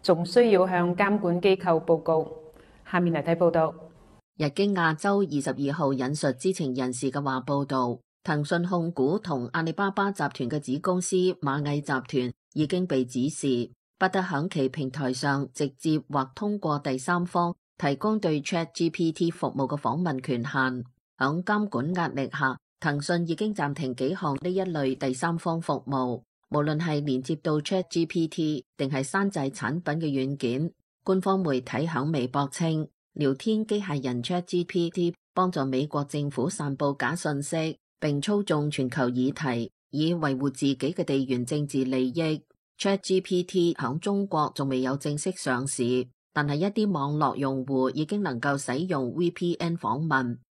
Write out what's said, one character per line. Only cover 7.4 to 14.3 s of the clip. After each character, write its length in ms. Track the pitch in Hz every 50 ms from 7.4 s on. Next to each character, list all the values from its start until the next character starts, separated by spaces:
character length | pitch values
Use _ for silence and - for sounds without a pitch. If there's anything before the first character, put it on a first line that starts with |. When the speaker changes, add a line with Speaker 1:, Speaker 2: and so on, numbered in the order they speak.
Speaker 2:
報 240 | 127 131 143 139 139
道， 340 | 139 139 131 127 123 117 - _ _ _ _ _
騰 220 | - 156 147 147
訊 200 | 147 180 170 175
控 240 | 180 185 175 165 175 175
股 260 | - 131 139 170 208
同 260 | - 180 156 131 120
阿 140 | 123 - 165
里 120 | 160 165 156
巴 180 | - 202 196
巴 180 | 196 - 196 202
集 100 | 202 -
團 300 | 156 143 - - 135 117
嘅 80 | 151
子 220 | 147 143 - 127 151
公 220 | - 190 185 180
司 160 | 175 - -
螞 440 | 185 180 185 175 - - 139 135 147
蟻 200 | 143 147 143 147
集 400 | 147 - 143 131 131 - - 135
團 120 | 123 123 123 _ _ _ _
已 120 | 147 156
經 220 | 143 190 180 185
被 160 | 180 147 131 127
指 240 | 127 - 127 123 151
示 400 | 156 - - 139 127 120 117 - - _ _ _ _ _
不 80 | 190 190
得 120 | 190 196
響 260 | 185 185